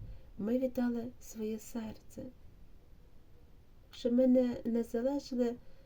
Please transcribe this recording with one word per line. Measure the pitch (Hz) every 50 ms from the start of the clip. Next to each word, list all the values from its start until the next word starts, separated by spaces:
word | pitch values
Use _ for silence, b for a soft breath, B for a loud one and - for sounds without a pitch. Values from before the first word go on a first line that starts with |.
| B B B B B B B
ми | - 196 214 240
віддали | 254 262 254 - 254 240 240 240 233 226 254 - -
своє | - - - 226 214 214 220 220
серце. | - - - 233 220 214 214 - - - - - 254 254 - - - - - - - - - - - - - - - - - - - - - - - - - - - - - - - -
Щоб | - - - 240 240
ми | 254 262
не, | 254 254 262 247 247 240 - -
не | 240 226 233 233
залежали | - - 233 240 269 285 277 - - 254 240 240 233 240 - b b b b b